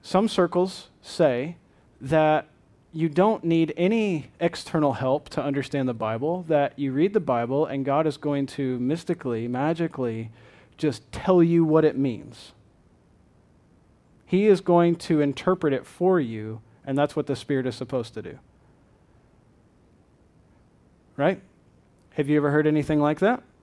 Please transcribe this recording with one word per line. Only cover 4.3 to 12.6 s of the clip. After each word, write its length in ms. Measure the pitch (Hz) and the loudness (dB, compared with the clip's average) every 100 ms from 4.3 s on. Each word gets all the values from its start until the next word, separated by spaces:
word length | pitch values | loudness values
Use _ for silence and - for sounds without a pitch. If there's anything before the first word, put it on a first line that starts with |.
| _ | _
external 540 | 170 170 - 160 147 | -4 -4 -4 0 0
help 360 | 117 131 143 - | 0 -2 -2 -2
to 140 | - | -6
understand 440 | 143 139 135 143 127 | -2 -4 -4 -4 -4
the 60 | |
Bible, 500 | 113 110 113 147 180 165 | -2 -4 -2 -4 -4 0
that 300 | 151 139 - | 0 0 -2
you 120 | 139 | -4
read 220 | 131 185 | 0 0
the 60 | 208 | 0
Bible 460 | 139 120 117 139 156 | 0 -2 0 -2 -2
and 200 | 139 135 | -2 0
God 220 | 143 160 | 0 0
is 100 | 147 | -2
going 280 | 147 143 139 | -4 -2 -4
to 320 | - 131 127 | -4 -4 -2
mystically, 680 | 123 165 - 170 127 113 120 | -2 -4 -4 -6 -4 -4 -4
magically 840 | 123 147 170 160 139 123 113 110 - - - - - | -2 -2 -2 -4 -4 -6 -4 -10 -14 -20 -20 -20 -4
just 340 | 151 123 _ | -4 -4 _
tell 320 | - - 180 | -6 2 4
you 200 | 170 170 | 6 4
what 200 | 160 156 156 | 4 4 4
it 120 | 131 | 2
means. 560 | 139 113 - - - _ | -2 -4 -12 -20 -20 _